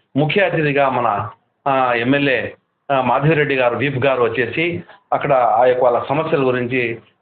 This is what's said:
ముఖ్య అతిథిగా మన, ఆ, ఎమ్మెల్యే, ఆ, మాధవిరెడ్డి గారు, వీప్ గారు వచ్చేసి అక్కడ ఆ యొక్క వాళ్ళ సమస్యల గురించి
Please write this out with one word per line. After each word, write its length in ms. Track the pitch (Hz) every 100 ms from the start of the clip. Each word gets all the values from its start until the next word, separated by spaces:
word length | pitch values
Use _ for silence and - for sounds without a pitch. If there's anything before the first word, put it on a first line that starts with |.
| _ 135
ముఖ్య 280 | 151 202 180
అతిథిగా 440 | 156 147 139 139
మన, 400 | 127 117 101 107 - _ _ 139
ఆ, 260 | 135 127
ఎమ్మెల్యే, 600 | 117 120 143 143 120 98 - _ _ -
ఆ, 100 | 135
మాధవిరెడ్డి 540 | 127 127 147 156 135 135
గారు, 200 | 123 110
వీప్ 300 | 139 127 139
గారు 180 | 127
వచ్చేసి 600 | 117 113 113 - 170 175 - - -
అక్కడ 200 | 139 143
ఆ 320 | 131 117 110 127
యొక్క 180 | 123
వాళ్ళ 180 | 127 113 117
సమస్యల 380 | 143 156 156 131
గురించి 500 | 123 120 127 117 117 - _